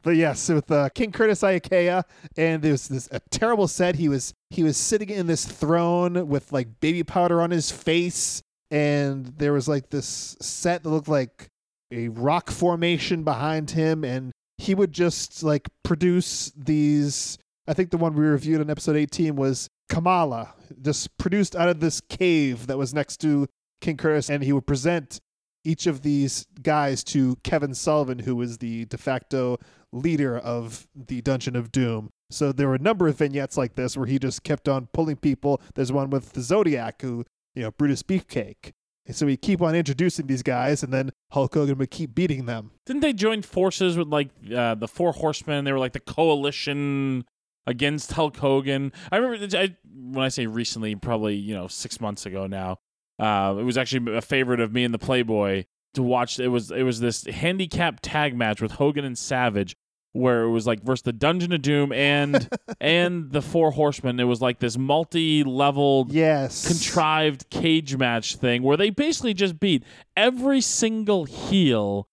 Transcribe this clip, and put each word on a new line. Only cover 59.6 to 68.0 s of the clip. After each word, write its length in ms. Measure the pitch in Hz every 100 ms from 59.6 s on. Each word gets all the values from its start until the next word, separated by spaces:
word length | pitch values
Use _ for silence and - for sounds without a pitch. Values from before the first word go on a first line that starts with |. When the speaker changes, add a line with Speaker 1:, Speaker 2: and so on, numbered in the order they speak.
| 95 - _ _ _
Speaker 2:
where 300 | - 127 120
it 80 | 113
was, 160 | 117 110
like, 160 | 110
versus 200 | 107 127
the 100 | -
Dungeon 400 | 117 139 180 175
of 100 | 170
Doom 280 | 139 147 143
and, 560 | 131 143 143 143 143 120 240 -
<laughs> 140 | 220
and 520 | 143 170 175 175 147
the 80 | 143
Four 300 | 135 170 160
Horsemen. 500 | 135 147 139 131 123
It 40 |
was, 180 | 123 120
like, 160 | 127 120
this 180 | 123 113
multi-leveled, 1400 | 135 147 165 170 160 151 139 127 143 139 143 135 123
Speaker 1:
Yes. 540 | 151 160 147 131 - -
Speaker 2:
contrived 800 | 170 - 175 156 156 156 139 -
cage 460 | - 165 160 147
match 400 | 135